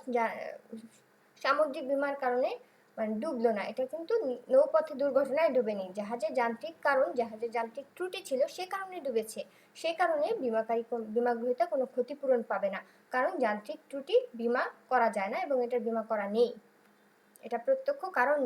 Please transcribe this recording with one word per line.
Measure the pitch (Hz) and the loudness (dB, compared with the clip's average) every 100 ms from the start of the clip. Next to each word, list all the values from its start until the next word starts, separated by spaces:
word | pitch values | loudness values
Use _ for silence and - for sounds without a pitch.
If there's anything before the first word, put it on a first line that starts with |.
| - | -2
যা-, | 233 220 180 - - - 226 226 - _ _ _ _ | 0 0 -2 -10 -12 -16 -18 -18 -20 _ _ _ _
সামুদ্রিক | 269 285 302 311 262 | 0 2 2 0 -2
বীমার | 277 285 277 | 0 0 0
কারণে | 254 247 311 480 - _ _ - | 0 0 0 -2 -12 _ _ -6
মানে | 214 214 | -4 -2
ডুবলো | 311 254 233 | -4 0 2
না, | 208 | 2
এটা | 190 214 262 | -2 -4 -6
কিন্তু | 311 339 453 277 233 - | -6 -2 0 0 -4 4
নৌপথে | 262 302 311 311 269 | 6 6 4 0 0
দুর্ঘটনায় | 285 262 277 285 320 | 0 2 2 2 2
ডুবেনি, | 254 214 208 185 196 | 4 0 -2 -6 -8
জাহাজের | 208 240 311 | -6 -4 -2
যান্ত্রিক | 254 233 226 320 - | 0 0 -2 -8 -2
কারণ, | 294 277 320 | 2 4 2
জাহাজের | 269 226 220 233 | 0 -4 -4 -4
যান্ত্রিক | 233 226 277 269 - | -2 -4 -6 -14 -8
ত্রুটি | 370 381 | -8 -6
ছিল, | - 254 622 | -4 0 0
সে | - 370 | -2 -6
কারণে | 392 381 370 | -6 -8 -8
ডুবেছে। | 277 226 214 208 - - _ - | -2 -2 -2 -6 -12 -16 _ -6
সে | 330 | -4
কারণে | 330 349 302 330 | 2 2 2 0
বীমাকারী | 453 254 220 220 233 233 | 0 0 0 0 -2 -2
কোন-, | 240 220 | -6 -2
বীমা | 220 240 233 | 0 2 2
গ্রহীতা | 247 247 339 | 0 0 0
কোনো | 294 247 | 0 -2
ক্ষতিপূরণ | - 240 285 262 240 | -2 -2 -2 2 2
পাবে | 220 196 196 | 2 -2 -2
না, | 190 - _ _ | -4 -10 _ _
কারণ | 254 294 359 | 0 0 2
যান্ত্রিক | 226 208 208 302 - | 0 0 -6 -12 -10
ত্রুটি | 277 285 466 508 233 | -10 2 2 2 -2
বীমা | 233 247 466 - _ | 0 0 0 -6 _
করা | 254 226 | 4 4
যায় | 202 196 | 2 -2
না | 302 | -2
এবং | 339 262 | 0 0
এটার | 240 247 | 0 -2
বীমা | 220 226 | 0 -2
করা | 214 220 202 | -2 -2 0
নেই, | 220 233 - - _ _ _ _ _ _ - | 2 2 0 -16 _ _ _ _ _ _ -20
এটা | 220 240 | -8 -4
প্রত্যক্ষ | 262 262 - 285 381 | 0 0 0 -4 -2
কারণ | 277 254 294 | 0 2 2